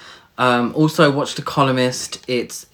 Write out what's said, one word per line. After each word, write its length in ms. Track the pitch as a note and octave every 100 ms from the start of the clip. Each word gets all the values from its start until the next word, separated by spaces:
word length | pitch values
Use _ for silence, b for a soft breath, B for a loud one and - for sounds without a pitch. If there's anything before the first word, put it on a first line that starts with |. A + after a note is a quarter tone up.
| b b b -
Um, 360 | B2 A#2+ A#2+
also, 360 | D3+ D#3 E3 D3
watch 240 | C#3 -
The 80 | -
Columnist. 800 | - D3 C3+ B2+ B2+ B2+ - - -
It's 380 | B2 - - -